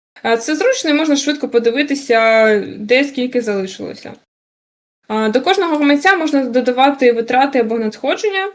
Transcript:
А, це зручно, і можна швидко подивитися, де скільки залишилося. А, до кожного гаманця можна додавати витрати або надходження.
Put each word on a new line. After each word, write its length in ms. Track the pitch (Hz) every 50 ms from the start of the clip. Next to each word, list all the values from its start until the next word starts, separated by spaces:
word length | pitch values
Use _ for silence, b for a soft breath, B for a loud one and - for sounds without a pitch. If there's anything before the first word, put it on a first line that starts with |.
| _ _ - -
А, 140 | - 226 233
це 200 | 226 - 294 311
зручно, 340 | 311 - 523 508 - - 311
і 40 | 294
можна 220 | 302 320 302 285
швидко 320 | 285 - 294 294 294 - 285
подивитися, 1120 | - 233 220 233 233 277 294 285 277 277 - - 226 226 226 226 226 220 220 220 214 202 190 - - -
де 260 | 214 208 247 269 285
скільки 360 | 277 277 262 247 254 254 247
залишилося. 720 | 220 214 202 196 190 190 - - 196 - - - - - - - _ _ _ _ _ _ _ _ _ _ _ _ _ _ _ _ _ -
А, 200 | 214 220 220 214
до 120 | 208 269
кожного 360 | 269 359 381 403 349 339 302
гаманця 400 | 302 294 285 294 285 320 381 392
можна 280 | 339 320 302 285 277 262
додавати 680 | 233 226 254 226 247 240 254 262 285 285 - 254 240
витрати 460 | 233 226 226 233 247 254 277 277 277 247
або 200 | 226 214 233 226
надходження. 720 | 220 214 214 - - 277 359 - 440 415 392 392 381 415